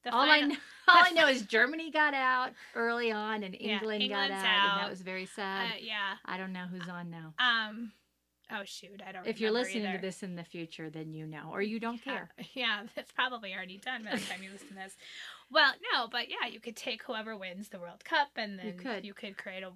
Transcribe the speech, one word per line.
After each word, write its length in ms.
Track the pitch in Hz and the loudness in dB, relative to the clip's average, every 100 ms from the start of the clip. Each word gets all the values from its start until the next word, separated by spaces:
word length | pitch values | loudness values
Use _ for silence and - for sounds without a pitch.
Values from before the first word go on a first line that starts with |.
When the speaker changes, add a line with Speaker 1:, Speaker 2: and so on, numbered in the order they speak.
Speaker 1:
The 120 | 247 | 2
Speaker 2:
All 80 | 240 | 4
I 180 | 285 302 | 8 8
Speaker 1:
final, 80 | 285 285 | 6 0
Speaker 2:
kn-, 40 | - | -6
<laughs> 140 | - - | 4 10
all 80 | 349 | 10
I 40 | 359 | 10
Speaker 1:
the 40 | |
Speaker 2:
know 80 | 339 302 | 8 6
Speaker 1:
fi- 40 | |
Speaker 2:
is 100 | 254 | 6
Germany 480 | 202 226 247 320 320 | 2 4 4 2 -2
got 240 | 311 302 | 4 4
out 380 | 269 262 254 254 247 - | 4 2 2 0 -6 -10
early 380 | 240 233 233 233 | -2 0 0 0
on 300 | 214 214 220 | 0 -2 -4
and 120 | 190 | -6
Speaker 1:
Yeah, 200 | 185 214 | -6 -2
Speaker 2:
England 340 | 202 214 214 202 | -2 0 0 0
got 220 | 202 196 | 0 0
Speaker 1:
England's 20 | 190 | 2
Speaker 2:
out, 40 | 220 | 4
and 300 | 208 202 196 | 6 6 4
that 60 | |
Speaker 1:
out. 60 | 202 | 0
Speaker 2:
was 120 | 190 | -6
very 240 | 185 185 185 | -8 -6 -8
sad. 460 | - 190 190 233 | -6 -4 -2 -2
Speaker 1:
Uh, 20 | 220 | -4
yeah. 320 | 226 214 196 202 | -6 -4 -4 -6
Speaker 2:
I 140 | - 185 | -8 -6
don't 160 | 190 | -6
know 100 | 185 180 | -6 -8
who's 180 | 180 175 | -8 -8
on 220 | 175 175 | -8 -10
now. 240 | 170 160 160 | -10 -12 0
Speaker 1:
Um, 540 | 247 226 214 214 233 _ _ _ _ _ - | 2 2 0 -6 -12 _ _ _ _ _ -10
oh, 120 | 214 | -10
shoot, 380 | 196 - - 202 190 | -8 -14 -16 -16 -12
I 60 | |
don't 140 | 190 214 | -8 -6
Speaker 2:
If 140 | 220 | 0
you're 100 | 220 | 2
Speaker 1:
remember 160 | 226 247 | 2 2
Speaker 2:
listening 160 | 277 | 0
to 40 | 202 | -2
Speaker 1:
either. 80 | 190 | -2
Speaker 2:
this 240 | 190 180 | -4 -6
in 140 | 190 175 | -8 -8
the 60 | |
future, 440 | 170 175 165 - 160 | -10 -10 -10 -10 -10
then 240 | 156 160 | -8 -10
you 140 | 156 156 | -10 -10
know, 240 | 156 160 | -10 -8
or 80 | 196 | -4
you 180 | 208 220 | -2 -2
don't 220 | 233 240 269 | -4 -6 -6
Speaker 1:
Yeah. 60 | |
Speaker 2:
care. 140 | 233 175 - | -8 -8 -14
Speaker 1:
<laughs> 160 | - | -12
Yeah, 260 | 269 240 208 202 - | -4 -2 -2 -4 -12
that's 160 | - | -8
probably 400 | - 254 240 196 | -2 -2 -2 -8
already 240 | 190 185 196 | -8 -8 -10
done 280 | 254 247 | -8 -8
by 80 | 214 240 | -4 -4
the 80 | |
time 180 | 196 185 | -4 -8
you 60 | 190 | -10
listen 180 | 196 - | -14 -16
to 60 | |
Speaker 2:
<laughs> 100 | 196 190 | -14 -14
Speaker 1:
this. 100 | - - - - - _ | -14 -18 -16 -16 -16 _
Well, 220 | 294 277 - 440 | 6 6 4 -2
no, 160 | 320 226 | 0 0
but 200 | 240 - | -4 -6
yeah, 180 | 381 254 | -6 -6
you 100 | 220 | -6
could 160 | 240 220 | -12 -10
take 260 | - 220 | -8 -8
whoever 340 | - 220 214 214 | -6 -8 -8 -10
wins 320 | 185 180 208 | -10 -12 -12
the 100 | 190 | -12
World 220 | 175 175 | -12 -14
Cup, 260 | - 320 277 - | 0 0 2 -2
and 160 | 214 | -8
Speaker 2:
You 60 | 196 214 | -6 -8
Speaker 1:
then 60 | 175 | -8
Speaker 2:
could. 260 | 254 202 | -6 -6
Speaker 1:
you 80 | 202 | -8
could 240 | 202 208 196 | -12 -12 -12
create 260 | 208 185 | -12 -10
a 80 | 190 | -12